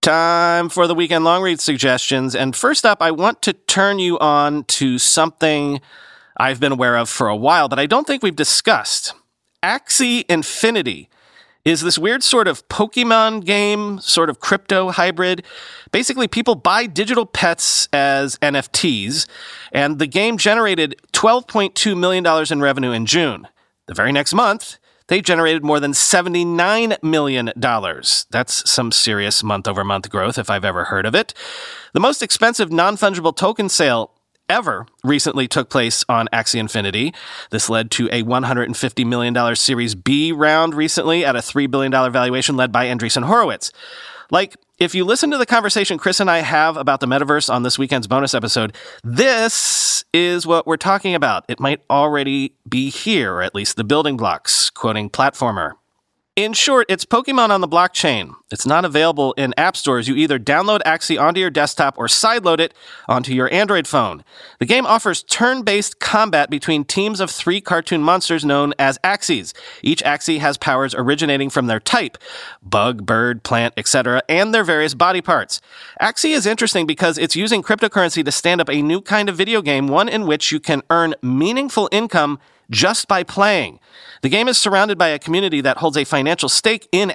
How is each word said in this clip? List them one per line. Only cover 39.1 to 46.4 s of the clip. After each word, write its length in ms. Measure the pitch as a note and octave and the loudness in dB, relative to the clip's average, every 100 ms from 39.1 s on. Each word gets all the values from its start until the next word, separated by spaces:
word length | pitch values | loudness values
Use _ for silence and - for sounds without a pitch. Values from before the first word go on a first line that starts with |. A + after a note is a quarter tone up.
| A#2+ A#2+ | 0 0
dollars 260 | A#2+ A#2+ A#2 | 0 0 0
Series 340 | - B2+ A#2+ | 0 0 -2
B 380 | G#2 F2+ C#3+ D#3 | -4 0 0 0
round 420 | D#3+ D3+ D#3 E3 | 2 2 4 2
recently 500 | D3+ D#3 - D#3+ E3 | 0 -2 0 0 0
at 120 | D3+ B2 | 2 0
a 60 | |
three 260 | - - C#3 | -2 -2 0
billion 240 | C#3 C3+ | 0 0
dollar 180 | C3+ B2+ | 2 2
valuation 480 | B2 B2 B2+ C3 C3+ | 2 0 0 -2 0
led 140 | B2+ | 0
by 160 | A#2 B2 | 2 0
Andreessen 380 | B2 A2+ - B2+ | -2 -2 -2 2
Horowitz. 460 | A3+ G3 G#2 - - - - - - - | 2 2 -2 -8 -12 -20 -20 -20 -20 -2
Like, 240 | E3+ G3 - _ _ | 0 0 -8 _ _
if 160 | F3 F#3 | -2 0
you 100 | F3+ | 0
listen 240 | A#3+ D4+ | 2 0
to 60 | C#4+ | 0
the 80 | B3 | 2
conversation 540 | A#3+ G#3 G#3+ G3 E3+ | 2 2 0 0 0
Chris 200 | - F#3 | 0 0
and 100 | G3 | 2
I 100 | |
have 380 | E3+ | 2